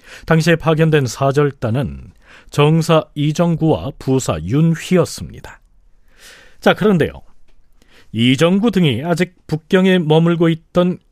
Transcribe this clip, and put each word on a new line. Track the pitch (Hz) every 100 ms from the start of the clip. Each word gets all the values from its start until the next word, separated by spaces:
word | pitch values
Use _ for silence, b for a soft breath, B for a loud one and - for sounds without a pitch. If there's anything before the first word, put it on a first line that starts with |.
| B B
당시에 | - 160 165
파견된 | 165 160 156 160 151 123
사절단은 | - 139 139 143 - 113 127 95 67 - - B B B
정사 | - 147 165 156 156 - 147
이정구와 | 147 151 170 160 160 107 131 -
부사 | 131 131 - 85
윤휘였습니다. | 85 139 165 160 - 180 139 - 73 - - - _ _ _ _ B B B B B B
자, | 196
그런데요, | 170 202 175 120 - - - - - - _ b b b
이정구 | 110 123 135 170 196 233
등이 | 190 151 110
아직 | 165 170 180 _ -
북경에 | 156 - 185 185 185
머물고 | 151 160 165 170 165
있던 | 160 _ 175 180 - _